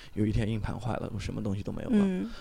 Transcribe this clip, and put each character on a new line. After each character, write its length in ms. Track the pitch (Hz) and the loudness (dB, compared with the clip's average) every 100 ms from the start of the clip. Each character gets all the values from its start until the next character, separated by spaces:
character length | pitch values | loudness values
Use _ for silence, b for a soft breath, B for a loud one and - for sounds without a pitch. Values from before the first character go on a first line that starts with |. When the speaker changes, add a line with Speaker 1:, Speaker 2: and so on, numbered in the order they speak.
| B | B
Speaker 1:
有 100 | - | 0
一 60 | 107 | 2
天 180 | 107 107 | 2 2
硬 120 | 110 | 0
盘 180 | 101 - | -2 -4
坏 160 | 110 | -2
了， 160 | - - | -2 -4
我 60 | 101 | -4
什 160 | 92 | -4
么 80 | - | -2
东 120 | 107 | -2
西 60 | 101 | -2
都 120 | - | -4
没 100 | - | -4
有 80 | - | 4
了。 80 | 214 | 4
Speaker 2:
嗯。 280 | 196 185 220 B | 6 2 -4 B